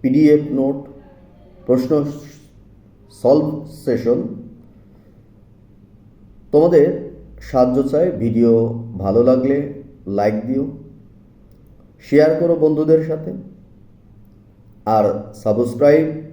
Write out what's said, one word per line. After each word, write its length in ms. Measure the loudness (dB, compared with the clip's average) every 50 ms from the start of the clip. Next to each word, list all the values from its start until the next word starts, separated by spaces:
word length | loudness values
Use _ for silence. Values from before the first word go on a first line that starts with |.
| 0
পিডিএফ 400 | 2 2 4 6 6 6 4 2 -2 -4 -2
নোট, 180 | -2 -2 -4 -6 -10 -16 -20 -20 -20 -20 -20 -20 -20 _ -20 -20 -20 -20 -20 -16 -2
প্রশ্ন 240 | 0 0 0 0 0 -2 -2 -2 -4 -8 -12 -18 -20 -20 -20 -20 -20 _ -20 -20 _ -20 _ _ -20 _ _ -20 _ -18 -2
সলভ 260 | 2 2 2 2 2 -2 -6 -10 -12 -16 -20 -10 -4
সেশন। 360 | -4 -4 -2 0 -2 -2 -2 -4 -8 -12 -14 -18 -20 -20 -20 -20 -20 _ -20 _ _ -20 -20 _ -20 _ -20 _ _ _ _ _ _ _ _ _ _ _ _ -20 _ _ _ _ -20 _ _ -20 -20 -20 -20 -12 0 2
তোমাদের 340 | 4 4 6 6 4 4 4 0 -6 -10 -14 -18 -20 -20 -20 -20 -20 -14
সাহায্য 300 | -4 0 2 2 2 2 -2 -2 0
চাই। 160 | 0 0 0 -2 -2 -4 -4
ভিডিও 300 | -2 0 2 2 4 4 2 0 -2 -4 -8 -12 -12 -10 -6 -4
ভালো 180 | 0 2 2 4 4
লাগলে 280 | 2 2 2 0 -2 -2 -4 -6 -12 -16 -18 -20 -20 -16 -12 -6 -4
লাইক 180 | -2 0 0 -2 -2 -6
দিও, 160 | -6 -6 -6 -6 -6 -10 -16 -20 -20 -20 -20 -20 -20 -20 -20 _ _ _ _ _ _ -20 _ -20 -20 -20 -20 -20 _ _ _ -8
শেয়ার 260 | 2 2 4 4 4 2 0
করো 160 | 0 0 0 2 0
বন্ধুদের 380 | 0 0 0 2 2 2 2 2 -4
সাথে, 220 | -8 -8 -8 -12 -14 -14 -16 -20 -20 -20 -20 -20 -20 -20 -20 _ -20 _ _ _ -20 -20 -20 -20 -20 -20 _ _ _ _ _ -20 -20 -12 -4 -2 0
আর 100 | 2 2 0 -2 -4 -10 -14 -18 -8 -4
সাবস্ক্রাইব 640 | -2 -2 0 -2 -4 -2 2 2 4 4 4 2 -2 -6 -10 -14 -16